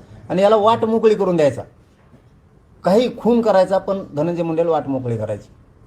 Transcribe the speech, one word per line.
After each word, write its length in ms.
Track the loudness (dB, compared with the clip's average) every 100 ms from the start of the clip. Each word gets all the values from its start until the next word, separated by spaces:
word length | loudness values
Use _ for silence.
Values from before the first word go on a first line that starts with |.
| -16 -20 -6
आणि 140 | 0
याला 140 | 2 4
वाट 280 | 2 0
मोकळी 300 | 0 2 2
करून 220 | 2 0 2
द्यायचा. 260 | 2 0 -14 _ _ _ _ -20 _ _ _ _ _ _
काही 320 | 0 2 0 -2
खून 240 | 0 0
करायचा, 380 | 2 2 2 0
पण 260 | -2 -8 -6 -6
धनंजय 260 | -4 -2
मुंडेला 280 | -4 -2 0
वाट 180 | -2 -2
मोकळी 280 | -6 -4 -6
करायची. 320 | -6 -10 -12 -20 _ _